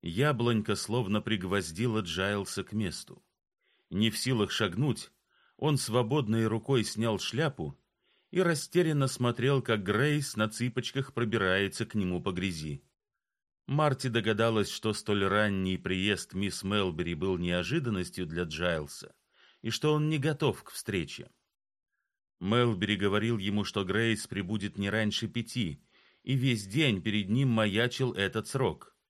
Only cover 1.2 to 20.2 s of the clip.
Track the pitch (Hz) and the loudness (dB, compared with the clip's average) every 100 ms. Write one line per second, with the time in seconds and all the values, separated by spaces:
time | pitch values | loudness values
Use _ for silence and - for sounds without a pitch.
1.2 | 104 107 90 101 82 82 120 110 90 82 | 0 -2 0 0 -2 -2 0 0 -2 -2
2.2 | 95 104 95 - 92 107 98 - - - | 0 0 -4 -6 -4 -2 -4 -6 -14 -20
3.2 | _ _ _ _ _ _ _ 90 110 107 | _ _ _ _ _ _ _ 0 0 0
4.2 | 127 123 101 - 104 87 147 107 - _ | -2 0 0 0 0 0 0 -2 -8 _
5.2 | _ _ _ - 151 139 - 113 113 147 | _ _ _ -4 0 0 2 0 2 0
6.2 | 110 113 110 110 - 135 107 - 113 104 | 2 2 2 0 2 0 0 0 0 0
7.2 | - 113 151 - 78 - _ _ _ _ | -2 -2 -2 -2 -8 -8 _ _ _ _
8.2 | _ 175 175 151 - 175 160 147 135 - | _ 0 2 0 0 2 4 2 0 2
9.2 | 123 117 127 139 120 110 95 104 147 147 | 0 2 2 2 2 0 2 2 2 2
10.2 | 139 - 107 - 123 123 117 135 135 - | -2 -2 -2 0 -2 -2 -4 -4 -4 -2
11.2 | 120 110 95 92 98 - 113 107 92 87 | 0 2 4 4 2 -2 -4 0 0 0
12.2 | 101 90 95 82 78 71 _ _ _ _ | -2 -2 -2 -4 -6 -8 _ _ _ _
13.2 | _ _ _ _ - 143 151 135 131 117 | _ _ _ _ -4 2 2 2 0 0
14.2 | 113 104 113 110 98 - 110 101 - 101 | 2 4 4 4 0 -2 -4 -4 0 2
15.2 | 98 104 107 98 92 90 92 92 98 95 | 4 4 2 2 0 -2 -2 0 0 0
16.2 | - 92 101 - 98 104 95 80 85 80 | -4 -4 -4 -4 -2 0 0 -2 -4 -2
17.2 | 95 90 87 87 87 160 127 101 87 - | -2 0 0 0 0 -2 -2 -2 -4 -6
18.2 | 90 82 87 78 87 82 73 - - _ | -6 -4 -4 -2 0 -2 -4 -14 -18 _
19.2 | _ _ - _ 117 117 151 151 151 156 | _ _ -20 _ -6 -2 2 2 2 0